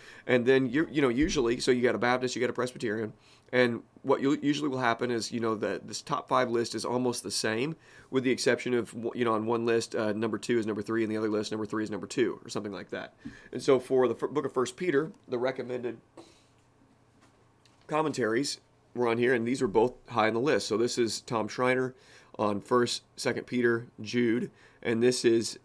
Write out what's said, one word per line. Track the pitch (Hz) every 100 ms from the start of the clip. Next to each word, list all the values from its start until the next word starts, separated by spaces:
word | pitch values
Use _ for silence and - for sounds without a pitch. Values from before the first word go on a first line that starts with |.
| - - -
And | 127 120
then, | 135 131
you, | 131 165
you | 147
know, | 135
usually, | 117 165 156 117 123
so | -
you | 127
got | 120
a | 107
Baptist, | 120 127 127
you | 113
got | 120
a |
Presbyterian, | 120 123 - 120 107 110 - _ - _
and | 127 120 117 - -
what | 131 139
you, | 135 151
usually | 143 143 151
will | 131
happen | 123 117 123
is, | 117 101
you | 117
know, | 113
the, | 107 104 92
this | 101 104
top | - 147 -
five | 135 120
list | 117 113
is | 110
almost | - 123 123 120
the | 98
same, | - 110 110 147 160 - - -
with | 127
the | 127
exception | 117 - 120 127
of, | 120 107 117 113
you | -
know, | 117
on | 110 110
one | 117 117
list, | 117 113
uh, | - 107
number | 104 113 104
two | - 120
is | 107
number | 107
three, | 104 113
and | 110
the | 107
other | 110
list, | 104 107
number | 107 104
three | 110
is | 107
number | 101 101
two, | - 107 -
or | -
something | 113 104
like | 92 101
that. | 98 - - - - -
And | 123
so | 135 127
for | - 131 127
the |
fir-, | 113 -
book | 139 143
of |
First | 135 120 -
Peter, | 180 139 117 - -
the | 123
recommended | 127 165 - 123 120 113 _ - - _ _ _ _ _ _ _ _ _ _ _ _ _ _ _ -
commentaries | 151 156 131 110 113 143 - _ _ _
were | 120 120
on | 117
here, | 123
and | 123 117
these | 131
were | 123
both | 110 123 - -
high | 120 110
on |
the | 113
list. | 143 107 -
So | 107
this | 120 127
is | 113 -
Tom | - 117 107
Schreiner | - 127 127 127 - - - - -
on | 107 101
First, | - 123 120 - - -
Second | 127 117 -
Peter, | 123 120 117 123 -
Jude, | 107 120 120 120 - - - _
and | - 113
this | 123 123
is | 120 117 107 -